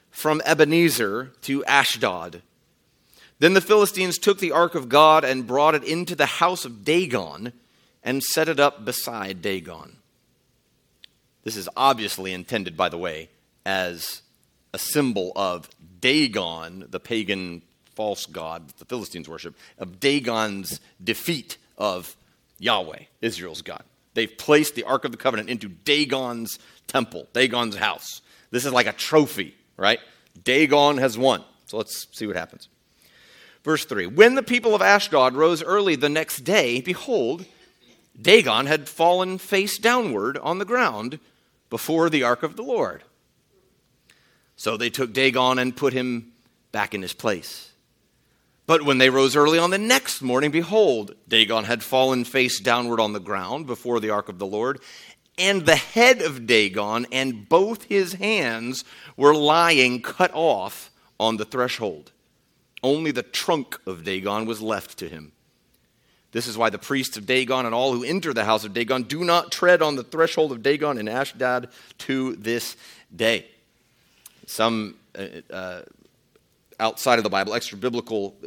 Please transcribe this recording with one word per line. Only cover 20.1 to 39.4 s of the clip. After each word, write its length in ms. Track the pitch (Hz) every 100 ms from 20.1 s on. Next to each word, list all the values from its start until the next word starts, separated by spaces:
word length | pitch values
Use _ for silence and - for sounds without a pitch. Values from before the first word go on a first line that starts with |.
| 143 120 113 107 98 90 - - _
defeat 540 | 92 - - 151 - - _ -
of 380 | 104 90 85 - _ _ _ _
Yahweh, 440 | 101 107 82 - - _
Israel's 400 | 113 87 87 78
God. 220 | - 80 - _ _
They've 240 | 113 110 -
placed 380 | - 151 151 -
the 80 |
Ark 200 | 110 131
of 80 | 139
the 60 | 117
Covenant 320 | 135 113 104
into 180 | 120 104
Dagon's 920 | 87 - 147 143 135 127 117 110 - - _ -
temple, 400 | 131 117 85 -
Dagon's 420 | 120 131 120 113 101
house. 460 | 104 80 - - - _ _
This 160 | 123 135
is 60 |
like 160 | 123 104
a 60 |
trophy, 600 | - - 156 147 - 80 - _ -
right? 220 | 98 117 - _ _ 90
Dagon 560 | 107 135 151 147 143 139
has 200 | 131 110
won. 260 | 131 98 - _ -
So 120 | 107
let's 300 | 104 - -
see 140 | - 110
what 80 | 90
happens. 340 | 82 - - _ _ _ _ _ _ _ - _
Verse 200 | 147 156
three, 220 | - 104 90
"When 300 | 143 233 262
the 80 |
people 320 | - 240 226 208
of 60 |
Ashdod 540 | 190 202 - 151 127 131
rose 280 | 160 165
early 320 | 160 202 196 143
the 140 | 143
next 320 | 151 160 -
day, 400 | 127 208 131 120
behold, 640 | 175 175 - 220 120 170 185 _ _ _ _ _ _ -
Dagon 460 | 117 226 135 110 139
had 200 | 156 139
fallen 500 | - 170 180 185
face 400 | 185